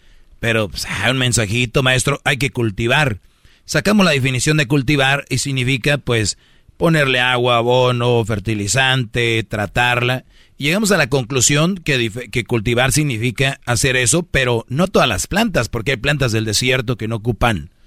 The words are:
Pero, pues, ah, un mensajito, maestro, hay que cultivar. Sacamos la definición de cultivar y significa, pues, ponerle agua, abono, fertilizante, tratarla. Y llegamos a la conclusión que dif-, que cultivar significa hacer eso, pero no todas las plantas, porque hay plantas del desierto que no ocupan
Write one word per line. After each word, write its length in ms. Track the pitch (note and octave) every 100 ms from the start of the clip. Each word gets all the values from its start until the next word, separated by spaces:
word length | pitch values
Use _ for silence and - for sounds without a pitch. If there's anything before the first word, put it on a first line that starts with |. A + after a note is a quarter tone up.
| _ - - -
Pero, 300 | A#2 A2+ G2+
pues, 160 | - -
ah, 220 | F#2 A2+
un 60 | C3
mensajito, 680 | B2 A#2 G#2 A#2+ B2 D3
maestro, 380 | C3 B2+ C#3+ C#3+
hay 140 | C#3 C3+
que 140 | C3
cultivar. 680 | B2 A#2 F#2+ A#2 C#3 C#3 G2 _ _ - _ -
Sacamos 400 | D#3 F#3+ G#3+ F3+
la 60 |
definición 460 | C#3 C3+ B2+ D3+ D#3
de 100 | A2+
cultivar 580 | D3 B2 D3 C3+ C#3+ -
y 100 | C3
significa, 580 | C#3+ C3 B2 C3+ D3 C#3+
pues, 400 | - A2+ G2+ - _ _ _ -
ponerle 420 | E3+ D#3 C3+ B2+
agua, 380 | B2+ B2 B2 A#2+
abono, 680 | A#2 B2+ B2 B2 A#2+ A#2 G#2+
fertilizante, 1160 | G#2 G#2 G#2+ G2+ C3+ C3 C3 A2 A#2+ A#2 A2+
tratarla. 800 | G#2+ A2 G2+ B2 B2 B2 B2 B2+ - - _ -
Y 80 | C#3+
llegamos 260 | F#3+ G3+
a 60 | F#3+
la 120 | C#3
conclusión 680 | C3+ A2+ C3+ - C#3+ E3 F#3+
que 200 | D#3 C3
dif-, 300 | A2+ A#2 B2
que 120 | A#2+ G2+
cultivar 460 | A#2 A2 A#2+ C3
significa 680 | D3+ D3 A2 B2 A2 C3+ C3+ -
hacer 300 | A#2+ C3+ B2+
eso, 280 | A#2+ E3+
pero 420 | E3+ C#3+ B2 A#2 -
no 180 | B2+ F#3+
todas 200 | G#3 C#3
las 200 | F#2 -
plantas, 400 | F3+ A#3 D3 G#2+
porque 220 | A#2+ A2+
hay 60 | B2
plantas 340 | C#3 D3 B2+
del 140 | A2 A2
desierto 520 | G#2 B2+ B2+ A2 A#2
que 100 | A2
no 100 | A2+
ocupan 540 | A2+ A2 A#2+ F#2 D2 _